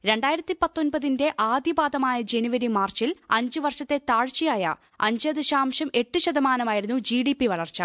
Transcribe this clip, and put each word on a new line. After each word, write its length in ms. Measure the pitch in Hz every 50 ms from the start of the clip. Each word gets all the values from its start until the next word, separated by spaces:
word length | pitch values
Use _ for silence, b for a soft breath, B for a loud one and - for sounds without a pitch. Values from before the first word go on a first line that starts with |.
| -
രണ്ടായിരത്തി 480 | 196 220 220 247 277 311 320 311 - 370
പത്തൊൻപതിന്റെ 720 | - 349 320 _ 320 311 294 277 302 254 285 269 247 277 302 - -
ആദ്യപാദമായ 760 | 214 220 240 277 262 330 311 330 302 285 - 277 269 262 254 240 226
ജനുവരി 440 | 202 233 226 226 240 240 247 247
മാർച്ചിൽ 420 | 233 220 202 196 196 - - 220 269 370 b b b
അഞ്ചു 280 | - 226 240 247 - 320
വർഷത്തെ 380 | 285 294 277 - 294 - 294 277 285
താഴ്ചയായ 600 | - 240 226 247 262 - - 320 311 254 202 180 160 156 b b b b b
അഞ്ച് 300 | 208 214 226 226 - 302
ദശാംശം 600 | 302 302 277 - 294 277 269 262 254 - 214 - -
എട്ട് 260 | 240 240 - - 349
ശതമാനമായിരുന്നു 800 | - 349 277 294 269 269 262 247 240 226 214 208 202 208 247 262
ജി 200 | 208 - 226 247
ഡി 120 | 247 277 269
പി 140 | - 262
വളർച്ച. 320 | 220 185 165 165 165 - -